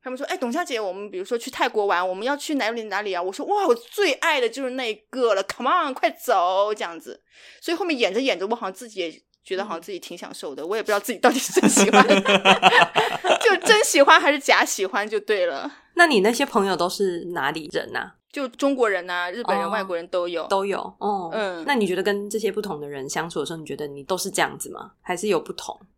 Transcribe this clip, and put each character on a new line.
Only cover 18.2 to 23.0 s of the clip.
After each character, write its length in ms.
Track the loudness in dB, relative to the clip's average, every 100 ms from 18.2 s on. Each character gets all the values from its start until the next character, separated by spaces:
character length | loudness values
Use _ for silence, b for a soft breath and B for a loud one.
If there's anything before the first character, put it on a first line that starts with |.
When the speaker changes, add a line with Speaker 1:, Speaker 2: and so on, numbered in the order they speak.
| _
Speaker 1:
就 180 | -8 -8
中 280 | -2 -2 2
国 140 | 0
人 180 | 0 -4
啊， 220 | -4 -4
日 140 | -6
本 120 | -4 -2
人、 120 | -2
Speaker 2:
哦。 20 |
Speaker 1:
外 140 | -4
国 120 | -4 -6
人 100 | -4
都 200 | -4 -4
有。 180 | -6 -2
Speaker 2:
都 180 | -2 -2
有， 140 | -4 -8 -6
哦。 300 | -4 -4 -4
Speaker 1:
嗯。 320 | -4 -6 -6 -2
Speaker 2:
那 100 | 0
你 100 | 0
觉 80 | 0
得 80 |
跟 260 | -2 -2 -4
这 80 | -4
些 140 | -4
不 80 | -4
同 220 | -6 -8
的 80 | -10
人 180 | -10